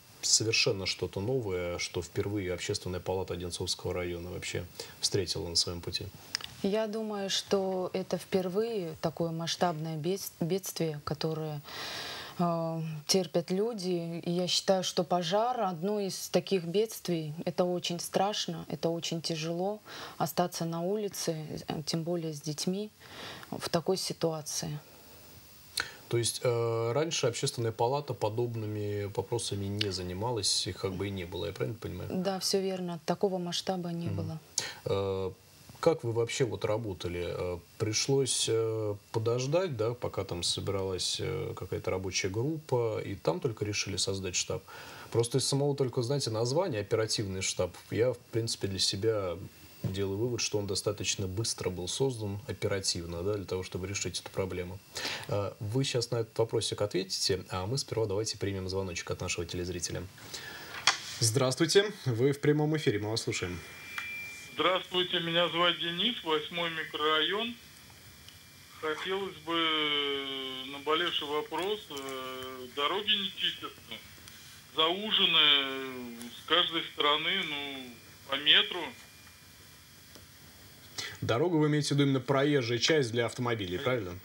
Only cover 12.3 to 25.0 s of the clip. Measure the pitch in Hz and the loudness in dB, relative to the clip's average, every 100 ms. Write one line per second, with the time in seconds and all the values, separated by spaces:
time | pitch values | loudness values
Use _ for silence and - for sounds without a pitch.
12.3 | - 175 165 165 160 160 156 - 190 170 | 2 2 4 0 -2 -4 -6 2 2 4
13.3 | 175 170 185 226 220 180 175 170 170 - | 0 2 2 0 0 0 0 -2 -4 0
14.3 | 175 175 - - 190 175 - 175 180 170 | 0 2 2 4 4 4 0 2 2 4
15.3 | 208 233 240 190 165 190 208 196 - - | 4 4 2 0 0 0 0 0 -4 2
16.3 | 180 175 196 165 196 220 - - 170 156 | 2 4 0 2 2 2 0 -2 0 -2
17.3 | 160 175 170 180 180 - 175 - 190 196 | -4 -2 2 2 2 -2 -4 0 2 2
18.3 | 214 - 165 - 156 165 170 165 165 - | 2 -4 -6 -6 -2 0 0 -2 -4 -2
19.3 | 160 160 170 190 214 - - - - 170 | -2 -2 -2 -2 -4 -10 -12 -12 -4 0
20.3 | - 175 - 165 165 175 214 202 - - | 2 2 0 -2 0 0 0 -2 -2 -2
21.3 | 156 151 156 - 160 143 165 160 175 160 | -2 -4 -6 -4 -4 -2 0 0 0 -2
22.3 | 147 151 147 185 190 214 - - - - | -4 -4 -2 0 0 -4 -10 -18 -14 -12
23.3 | - - - - 170 156 185 - - 165 | -12 -10 -6 0 0 2 0 0 0 0
24.3 | 156 147 - 160 147 - - | 0 -4 -4 -4 -6 -8 -20